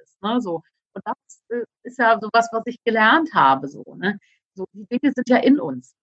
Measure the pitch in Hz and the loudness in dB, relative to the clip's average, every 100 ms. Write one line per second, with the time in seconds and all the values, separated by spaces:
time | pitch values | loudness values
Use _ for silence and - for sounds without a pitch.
0 | _ _ 208 247 202 165 - _ _ 196 | _ _ -4 -4 -4 -6 -10 _ _ -14
1 | - - _ _ - 240 220 _ 254 254 | -12 -12 _ _ -10 -10 -10 _ -12 0
2 | 226 226 214 226 233 226 240 247 233 220 | 2 2 2 0 0 -4 -8 -6 -2 2
3 | 220 311 320 175 135 135 139 - - - | 4 4 2 2 4 2 -2 -14 -18 -8
4 | 185 208 _ _ _ 190 185 196 208 247 | -6 -6 _ _ _ -14 -14 -14 -8 -4
5 | 277 254 240 247 262 285 156 127 - _ | -2 -2 2 2 4 2 0 -8 -14 _